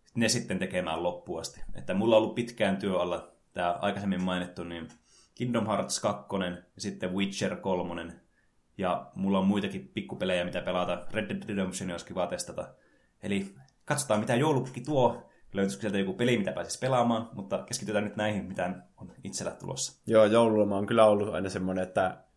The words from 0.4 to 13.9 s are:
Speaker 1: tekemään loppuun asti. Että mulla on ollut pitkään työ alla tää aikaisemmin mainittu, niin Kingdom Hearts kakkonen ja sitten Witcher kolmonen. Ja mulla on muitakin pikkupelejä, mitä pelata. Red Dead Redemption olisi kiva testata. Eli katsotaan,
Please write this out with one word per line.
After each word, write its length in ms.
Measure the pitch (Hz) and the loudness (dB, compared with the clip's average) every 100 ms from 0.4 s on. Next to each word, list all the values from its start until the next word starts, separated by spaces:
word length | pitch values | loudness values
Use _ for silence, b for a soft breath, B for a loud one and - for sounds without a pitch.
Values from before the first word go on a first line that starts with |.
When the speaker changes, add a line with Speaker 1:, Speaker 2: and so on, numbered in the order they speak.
| - 92 | -2 -4
Speaker 1:
tekemään 440 | 92 92 85 80 | -2 -2 -2 0
loppuun 380 | 87 87 - 82 | -2 -2 -6 -8
asti. 200 | 80 - - | -8 -8 -8
Että 200 | - - | -6 -4
mulla 220 | 95 113 110 | 0 6 6
on 60 | |
ollut 120 | 107 | 6
pitkään 420 | 117 117 - 101 95 | 0 -4 0 0 2
työ 240 | 101 92 | 0 0
alla 320 | 90 87 - _ _ | 0 -2 -8 _ _
tää 200 | 92 87 | -2 0
aikaisemmin 520 | 85 101 98 101 92 | 0 0 -2 -2 0
mainittu, 400 | 92 90 90 - | 0 -2 -4 -8
niin 240 | 85 85 80 - b b b | -10 -10 -12 -16 b b b
Kingdom 320 | - 123 117 104 | -6 -2 0 0
Hearts 340 | 98 95 - | 0 -2 -2
kakkonen 520 | 110 101 - 101 90 87 - - | -2 -2 -4 -4 -4 -6 -12 -10
ja 40 | |
sitten 340 | 104 98 92 | -8 -6 -4
Witcher 420 | 92 98 - 95 92 | -2 -2 -2 -4 -2
kolmonen. 640 | 98 92 87 85 82 - _ _ _ _ _ - | -2 -2 -2 -8 -10 -14 _ _ _ _ _ -4
Ja 320 | 92 87 - | -2 -2 -4
mulla 240 | - 95 95 | -4 2 4
on 80 | 95 | 4
muitakin 440 | 104 98 98 - | 4 0 -4 -8
pikkupelejä, 500 | - 98 - 92 90 | -8 -8 -4 0 0
mitä 160 | 87 87 | 0 -4
pelata. 440 | 92 90 87 85 - | -2 0 0 -2 -4
Red 180 | 107 104 | -4 -4
Dead 140 | 98 - | -6 -4
Redemption 420 | 101 92 90 92 | -4 -2 -4 -6
olisi 160 | 85 - | -8 -6
kiva 200 | 92 90 | -4 -2
testata. 420 | 87 - - - b b b b b | -4 -8 -10 -10 b b b b b
Eli 320 | 98 98 98 - - _ | -4 -4 -4 -10 -20 _
katsotaan, 360 | - | -6